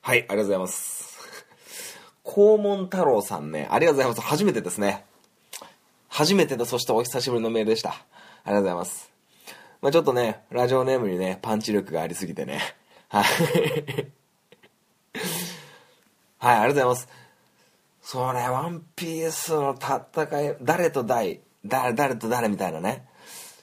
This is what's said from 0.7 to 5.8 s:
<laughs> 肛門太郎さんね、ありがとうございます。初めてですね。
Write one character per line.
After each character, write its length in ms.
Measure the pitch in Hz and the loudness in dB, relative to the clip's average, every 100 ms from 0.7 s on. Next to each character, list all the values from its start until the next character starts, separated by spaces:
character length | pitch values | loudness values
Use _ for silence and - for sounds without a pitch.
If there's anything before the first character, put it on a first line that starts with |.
| - - - - - - - - _ - | -6 -10 -12 -14 -18 -18 -20 -20 _ -18
<laughs> 520 | - - - - _ | -16 -16 -18 -20 _
肛 320 | - 202 208 214 | -2 6 8 8
門 280 | 202 196 | 4 -2
太 200 | 185 185 | -2 0
郎 160 | 147 110 | 4 4
さ 200 | - 90 | 0 -6
ん 100 | 76 | -6
ね、 160 | 78 73 | -6 0
あ 120 | 110 | 4
り 60 | 165 | 4
が 40 | |
と 40 | |
う 20 | 139 | 4
ご 60 | |
ざ 60 | 127 | 2
い 20 | |
ま 40 | |
す。 60 | 113 | 0
初 240 | - 156 | -2 2
め 80 | 202 | 2
て 80 | 113 | 0
で 100 | 90 | -4
す 80 | - | -2
ね。 260 | 101 - - _ _ _ _ - - _ | -2 -2 -12 _ _ _ _ -20 -20 _